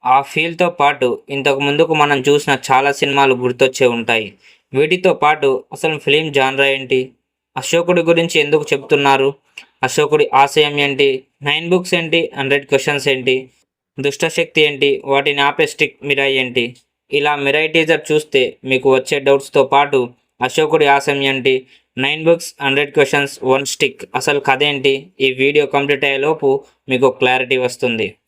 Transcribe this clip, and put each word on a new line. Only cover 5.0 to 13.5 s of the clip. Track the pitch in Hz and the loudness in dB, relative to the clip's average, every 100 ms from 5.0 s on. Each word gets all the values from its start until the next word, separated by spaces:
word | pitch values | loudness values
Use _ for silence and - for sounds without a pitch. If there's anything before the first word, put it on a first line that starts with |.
| 180 | 0
పాటు | 156 147 151 139 131 - | 2 0 2 0 -2 -6
అసలు | 143 160 151 | -6 -4 -4
ఫిల్మ్ | - 147 160 | 0 0 0
జానర్ | 139 131 135 139 | 0 0 2 0
ఏంటి, | 135 127 131 127 _ _ _ _ | 0 0 -2 -2 _ _ _ _
అశోకుడి | 131 - 165 170 180 | -10 -2 -2 2 0
గురించి | 165 165 165 160 | 2 2 2 0
ఎందుకు | 143 151 | 2 0
చెప్తున్నారు, | 147 139 139 143 139 135 135 139 _ - - _ | 0 -4 0 0 2 2 0 -4 _ -20 -20 _
అశోకుడి | 131 - 147 151 143 | -4 0 0 0 2
ఆశయం | 131 139 156 147 147 | 2 4 2 0 0
ఏంటి, | 143 135 139 131 _ _ | -2 2 0 0 _ _
నైన్ | 143 151 170 | -4 -4 0
బుక్స్ | 180 180 | -2 0
ఏంటి, | 175 165 165 156 | -4 0 -2 -2
హండ్రెడ్ | 143 135 143 | -6 -2 -2
క్వశ్చన్స్ | 139 135 - 143 139 | 0 -2 0 -2 -2
ఏంటి, | 131 127 131 131 | -2 0 -2 -4